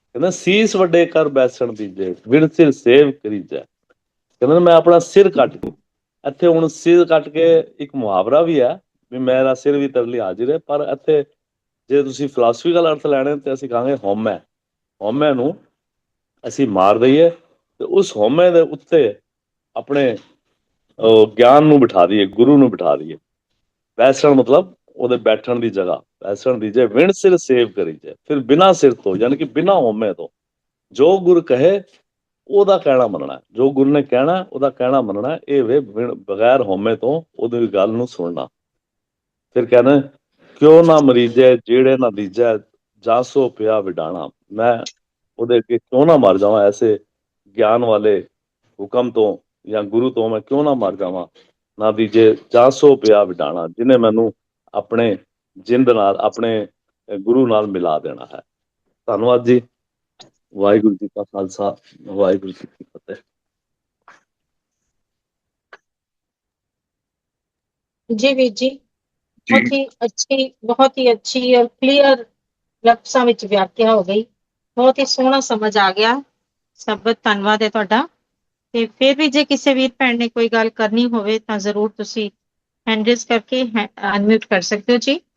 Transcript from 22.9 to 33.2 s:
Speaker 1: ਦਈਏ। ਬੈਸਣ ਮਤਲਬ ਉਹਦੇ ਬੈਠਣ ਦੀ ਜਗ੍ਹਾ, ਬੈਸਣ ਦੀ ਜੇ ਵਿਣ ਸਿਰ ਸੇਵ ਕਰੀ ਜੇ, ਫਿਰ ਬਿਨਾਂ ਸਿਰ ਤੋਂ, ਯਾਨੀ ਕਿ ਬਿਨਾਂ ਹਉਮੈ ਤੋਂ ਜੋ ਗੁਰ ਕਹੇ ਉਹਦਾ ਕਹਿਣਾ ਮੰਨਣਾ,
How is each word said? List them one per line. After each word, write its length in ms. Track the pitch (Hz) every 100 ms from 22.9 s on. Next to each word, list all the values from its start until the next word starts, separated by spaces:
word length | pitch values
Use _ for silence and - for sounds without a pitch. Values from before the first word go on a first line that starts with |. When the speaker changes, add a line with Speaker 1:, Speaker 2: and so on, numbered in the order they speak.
| 71
Speaker 1:
ਦਈਏ। 220 | 78 80 _ _ _ _ _ _ _ -
ਬੈਸਣ 320 | 127 135 147
ਮਤਲਬ 440 | 139 117 143 185 _ _ -
ਉਹਦੇ 220 | 123 123
ਬੈਠਣ 420 | 110 110 - 120
ਦੀ 100 | 117
ਜਗ੍ਹਾ, 340 | 95 90 76 - _
ਬੈਸਣ 340 | 95 101 - 123
ਦੀ 140 | 107
ਜੇ 140 | 110 120
ਵਿਣ 260 | 110 175
ਸਿਰ 260 | 196 190 175
ਸੇਵ 340 | - 127 120
ਕਰੀ 280 | - 85 78
ਜੇ, 120 | - - -
ਫਿਰ 120 | 147
ਬਿਨਾਂ 340 | 117 147 190
ਸਿਰ 200 | 180 143
ਤੋਂ, 220 | 117 101 92
ਯਾਨੀ 220 | 120 143
ਕਿ 60 |
ਬਿਨਾਂ 320 | 151 131 180 190
ਹਉਮੈ 380 | 123 107 110
ਤੋਂ 140 | 87 82 _ _ _ _ _ _
ਜੋ 260 | 95 147 190
ਗੁਰ 240 | 175 175
ਕਹੇ 400 | 165 127 156 196 190 _ _ _ _ _ -
ਉਹਦਾ 300 | 202 196 190
ਕਹਿਣਾ 300 | - 131 117
ਮੰਨਣਾ, 340 | 90